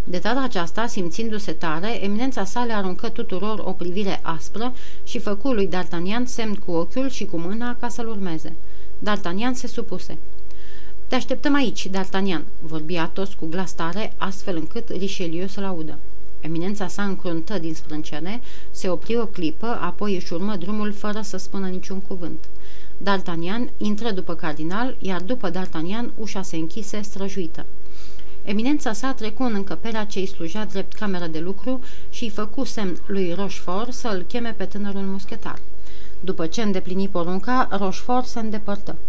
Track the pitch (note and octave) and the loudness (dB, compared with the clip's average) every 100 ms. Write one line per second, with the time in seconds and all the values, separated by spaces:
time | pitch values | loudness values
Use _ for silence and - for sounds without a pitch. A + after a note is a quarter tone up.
0 | - F3+ G3+ B3+ C4 G3 E3 F#3 A#3 A3+ | 0 0 0 0 0 0 0 0 0 0
1 | F3 E3 A#3 G#3+ - D#3+ E3+ D#3 G3+ A#3 | 0 0 0 0 0 0 0 0 0 0
2 | G3 G#3 C4 B3+ F#3+ A#3+ A#3+ A3 F#3+ F3+ | 0 0 0 0 0 0 0 0 0 0
3 | A#3 - A3+ F#3 G3+ G#3+ - F#3 F3+ F3+ | 0 0 0 -2 -2 -2 -2 -2 0 0
4 | G3+ E3+ - D#3+ - - A#3+ B3+ - - | -2 -2 -2 -2 0 0 0 0 0 0
5 | - G3 G3 G#3 C#4 A#3+ F#3+ F#3 F3 E3+ | 0 0 0 0 0 0 0 0 0 0
6 | F3+ A3 B3 - A3 G3+ - E3+ F3 - | 0 0 0 -2 -2 0 0 0 0 0
7 | C4+ - F#3+ E3 E3+ A3 A#3+ A#3+ A#3+ - | 0 0 0 0 0 0 0 -2 -2 -2
8 | A3+ G#3+ F#3+ D#3+ D#3 D#3 - - - - | -2 -2 0 0 0 0 0 0 0 0
9 | G3 G#3 F3 F3+ A#3+ B3+ B3 - G#3 F#3 | 0 0 0 0 0 0 0 0 0 0
10 | - D3+ - - - - - - - - | 0 0 0 0 0 0 0 0 0 2
11 | - B3+ B3 B3+ D4 C#4+ B3+ G3+ - F#3+ | 2 0 0 0 0 0 0 0 0 0
12 | F#3 F#3+ G3 E3 - - D#3+ D#3+ D#3 F3 | 0 0 0 0 0 0 0 0 0 0
13 | E3 - F#3+ - E3 F3+ F#3 - E3 F3 | 0 0 0 0 0 0 0 0 0 0
14 | A3 - F3+ F#3+ - F3 D#3 A#3 - F3+ | 0 0 0 0 0 0 0 0 0 0
15 | F#3+ - F3 E3 F#3+ - G3 F3+ D#3 C#3+ | 0 0 0 0 0 0 0 0 0 0
16 | - - - - D3+ E3 F3 G#3 F#3 - | 0 0 0 0 0 0 0 0 0 0
17 | G3+ F#3 F3+ E3 - G#3 E3 D#3+ - D3+ | 0 0 0 0 0 0 0 0 0 0
18 | D#3 D3 E3+ A#3 - - - - G3 E3+ | 0 0 0 0 0 0 0 0 0 0
19 | - A3+ A3 - D#3+ - A3+ A3 F3 E3+ | 0 0 0 0 0 0 0 0 0 0
20 | G#3 F#3 - E3+ G3 G3+ F3 G#3+ G#3 G3+ | 0 0 0 0 0 0 0 0 0 0
21 | G#3+ G#3 G#3+ F#3 - G3 F#3+ F3+ - F#3+ | 0 0 0 0 0 0 0 0 0 0
22 | - F#3+ E3+ D#3 - - - - - - | 0 0 0 0 0 0 0 0 0 0
23 | F#3+ G3 F#3 E3 E3+ A3 B3+ - G#3 G#3 | 0 0 0 0 0 0 0 0 0 0
24 | A#3 F#3+ F3 E3+ E3 C#3+ D#3+ F#3+ B3+ - | 0 0 0 0 0 0 0 0 0 0
25 | F#3+ F#3 F#3 B3+ F#3+ E3+ F#3 E3 E3 G#3+ | 0 0 0 0 0 0 0 0 0 0
26 | A#3+ - A3 G3+ F#3 E3 D#3+ A#3 G#3 G#3+ | 0 0 0 0 0 0 0 0 0 0
27 | G3+ F#3+ G3 G3 E3 - - - - - | 0 0 0 0 0 0 0 0 0 0
28 | - - - - - G#3 A#3+ D4 B3+ G#3 | 0 0 0 0 0 0 2 0 0 0
29 | C4 C4 G#3+ - B3+ G#3 - E3 A3+ A3 | 0 0 0 0 0 0 0 0 0 0
30 | G#3 G#3 F#3+ - E3 G#3 G#3+ G3 F#3 - | 0 0 0 0 0 0 0 0 0 0
31 | G#3+ F#3 F3 D#3+ E3+ G3+ A#3+ B3+ - - | 0 0 0 0 0 0 0 0 0 0
32 | - - A#3 G#3 G#3+ - C4 - G3 E3+ | 0 0 0 0 0 0 0 0 0 0
33 | - G3 F#3 E3+ G3 - - F#3 A#3+ B3 | 0 0 0 0 0 0 0 0 0 0
34 | B3 G3 F3 B3 A#3 G#3+ F#3 G#3 G3+ G3 | 0 0 0 0 0 0 0 0 0 0
35 | G3 G3 - A3+ E3 - - - - - | 0 0 0 0 0 0 0 2 2 0
36 | - - F3 F3 D#3+ E3 G#3+ F#3 F#3 F#3 | 2 2 2 0 0 0 0 0 0 0
37 | G3 F3+ E3+ F#3 F#3+ B3+ B3 G3 G3 F#3+ | 0 0 0 0 0 0 0 0 0 0
38 | - B3 B3 A#3+ A3 G#3+ G#3 G3+ - - | 0 0 0 0 0 0 0 0 0 0